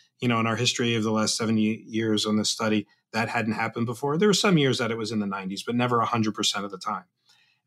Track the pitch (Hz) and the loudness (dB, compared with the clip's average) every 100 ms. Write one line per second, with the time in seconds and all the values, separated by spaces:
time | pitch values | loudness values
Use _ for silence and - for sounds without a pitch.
0 | _ - 123 117 113 110 123 - 120 117 | _ -4 0 0 0 0 0 0 0 0
1 | 107 110 107 - 110 110 107 110 - 110 | 0 0 0 0 0 2 2 0 -4 -2
2 | 113 107 107 107 104 - 113 107 101 _ | 0 0 2 0 0 -2 0 0 0 _
3 | _ 110 113 120 113 107 113 120 117 117 | _ -4 -2 -2 -2 -2 -2 -2 -4 -4
4 | 143 156 208 190 214 175 135 120 113 117 | -2 2 4 4 4 4 4 2 -2 -2
5 | 110 110 101 98 95 95 - 120 123 120 | -4 -2 -2 -4 -6 -8 -4 0 2 2
6 | 110 117 107 101 104 104 101 95 107 98 | 2 0 0 0 -2 -2 -6 -8 -8 -8
7 | - _ _ _ _ _ | -10 _ _ _ _ _